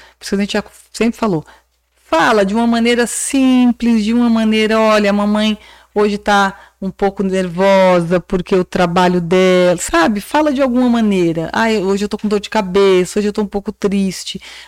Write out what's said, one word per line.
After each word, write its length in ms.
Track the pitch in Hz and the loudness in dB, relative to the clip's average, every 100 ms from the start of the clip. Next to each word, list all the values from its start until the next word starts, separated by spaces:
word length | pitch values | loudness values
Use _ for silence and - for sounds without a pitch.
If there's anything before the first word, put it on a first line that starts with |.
| - _ | -20 _
Por 60 | |
isso 60 | - | -8
que 40 | 196 | -4
a 20 | |
gente 140 | 202 | -4
já 100 | 208 - - _ | -6 -8 -14 _
sempre 280 | - 226 - | -4 -4 -2
falou, 260 | 226 165 - - _ _ _ | -2 -4 -6 -18 _ _ _
fala 520 | _ _ 320 294 220 196 | _ _ 0 2 2 0
de 80 | |
uma 120 | 214 233 | 0 0
maneira 400 | 233 233 240 240 | 0 0 0 -2
simples, 960 | - - 269 262 254 247 233 233 226 | -4 -4 0 2 4 2 2 0 0
de 120 | 208 | 0
uma 160 | 233 240 | 0 2
maneira, 500 | 226 220 220 220 220 | 2 0 0 0 2
"Olha, 300 | 220 214 202 | 2 2 2
a 20 | |
mamãe 460 | 202 208 208 214 208 - - _ | 0 0 0 0 -4 -10 -20 _
hoje 220 | 202 208 202 | -2 0 0
tá 420 | 208 202 196 190 - _ | 0 0 0 -4 -16 _
um 100 | 190 | -12
pouco 320 | - 196 196 | -4 -4 -2
nervosa 1000 | 190 190 185 170 196 196 185 180 170 180 | -2 -2 -4 -2 2 4 4 2 2 -2
porque 340 | - 185 170 | -2 -4 0
o 100 | 190 | -2
trabalho 560 | 180 - 175 175 180 180 | 0 -2 0 2 2 0
dela", 580 | 170 185 185 180 180 175 | 0 2 4 4 2 0
sabe? 420 | - 339 320 202 | -2 0 0 -2
Fala 280 | - 294 302 | -2 0 0
de 120 | 262 | 0
alguma 260 | 269 247 247 | 0 0 2
maneira. 640 | 233 214 190 170 165 160 | 2 2 2 0 -2 -4
"Ai, 240 | - 226 220 | -2 0 0
hoje 220 | 185 196 208 | -2 -2 -4
eu 20 | |
tô 80 | 214 | -6
com 100 | 214 | -4
dor 120 | 208 | -4
de 80 | - | -2
cabeça, 720 | 220 190 185 196 185 180 208 | -4 -2 2 4 2 0 -2
hoje 100 | 208 | -2
eu 40 | |
tô 80 | 208 | -2
um 40 | 208 | -4
pouco 260 | 202 202 | -6 -8
triste, 680 | - 202 196 190 170 - 190 - - | -6 -2 -2 -2 -4 -12 -14 -16 -20